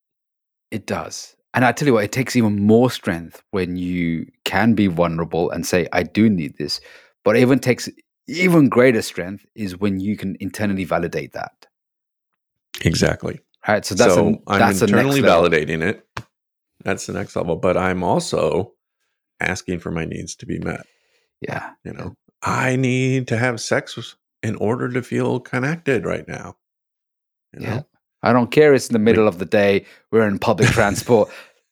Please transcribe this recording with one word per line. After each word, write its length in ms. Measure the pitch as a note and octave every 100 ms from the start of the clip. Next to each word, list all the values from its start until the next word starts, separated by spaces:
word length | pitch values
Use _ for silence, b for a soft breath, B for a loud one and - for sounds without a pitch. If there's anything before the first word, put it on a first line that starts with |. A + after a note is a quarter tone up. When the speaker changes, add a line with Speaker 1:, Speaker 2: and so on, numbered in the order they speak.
| _ _ _ _ _ _ _
Speaker 1:
It 160 | A2 -
does. 480 | F#2+ D#2 - - _ _
And 100 | B2 B2
I 60 |
tell 160 | A#2+ D3
you 60 |
what, 100 | A2+
it 80 | G2+
takes 240 | - A#2 B2
even 300 | A2 G#2 G#2
more 240 | A2+ B2+
strength 540 | - - E2+ E2 - _
when 240 | G2 F2+ F2+
you 500 | F2+ F2+ E2+ E2 - _
can 300 | - F#2+ A2
be 140 | A2 G2+
vulnerable 640 | E2 E2+ E2 E2 E2 E2+
and 160 | D#2+ D#2+
say, 200 | F2+ D#2+
"I 80 | -
do 260 | D#2+ - A2
need 300 | F#2+ C#2+ -
this." 240 | D2 - b b b b
But 120 | - A2+
it 60 |
even 180 | B2+ C3+
takes 280 | B2+ A#2 - - _ _ -
even 420 | D#3+ F3+ E3+ C3
greater 320 | A#2 C3+ A#2
strength 420 | - - F2+ G2+ _
is 240 | - G2+ F2+
when 220 | G2+ F#2+
you 180 | G2 G2+
can 180 | F#2+ -
internally 440 | G2 - G#2 F#2+
validate 500 | F2 E2 F2 D#2+ C#2+
that. 340 | - G1+ - _ _ _ _ _ _ _ _ _ _ _ -
Speaker 2:
Exactly. 560 | F2+ E2 D#2 - E2 - _ _ -
Speaker 1:
Right? 180 | G#2 -
So 80 |
that's 220 | F#2+ A#2 F2
Speaker 2:
So 60 | E2+ D2 -
Speaker 1:
a, 40 |
Speaker 2:
I'm 80 | -
Speaker 1:
that's 200 | A2+ G2
the 80 | G2+
next 60 |
Speaker 2:
internally 280 | - C#3 C#3
Speaker 1:
level. 280 | G#2 E2+ F2
Speaker 2:
validating 340 | D#2+ D2+ E2
it. 240 | E2+ - _ - - _ _ _ _ _
That's 220 | - F#2+ -
the 80 |
next 220 | F#2+ G2 F2+
level. 200 | F2 E2
But 220 | F#2 F2
I'm 260 | F#2 F#2
also 720 | F2 D3+ E3+ E2 D#2+ D#2 - _ _ _ _ _ _ _
asking 400 | E2 F#2 - F2
for 120 | F2
my 140 | E2 E2
needs 300 | - F2 -
to 80 | -
be 100 | E2+
met. 300 | F2 D#2+ - _ _ _ _ _
Speaker 1:
Yeah. 300 | - - - - -
Speaker 2:
You 80 |
know, 220 | - F2 - _ _
I 360 | A2 A#2+ C3 B2+
need 500 | C3 B2+ C3 C3 B2
to 100 | A2+
have 240 | B2+ A2+
sex 540 | - B2 - - - - _ _
in 140 | A2 G2+
order 340 | G2+ B2 B2+
to 140 | B2
feel 360 | A#2 A#2+ B2 B2
connected 640 | - B2+ C3+ E3 C#3+ A#2 F2+
right 220 | F2 D#2+
now. 300 | - F#2 - _ _ _ _ _ _ _ _ _
You 80 | -
Speaker 1:
Yeah. 140 | - A2+
Speaker 2:
know? 100 | - _ _ _ -
Speaker 1:
I 60 |
don't 200 | B2 A#2
care. 220 | D3 D3+
It's 140 | C3 -
in 60 |
the 60 | A#2
Speaker 2:
Like 40 |
Speaker 1:
middle 240 | G#2+ A2 G#2+
of 100 | E2+
the 80 | F#2
day. 400 | G#2+ G2+ G2 b b b
We're 160 | A2+ G#2+
in 100 | G2+
public 300 | - A2+ A#2+
Speaker 2:
<laughs> 20 |
Speaker 1:
transport. 580 | - G2+ G2+ - A#2 G2 B B B _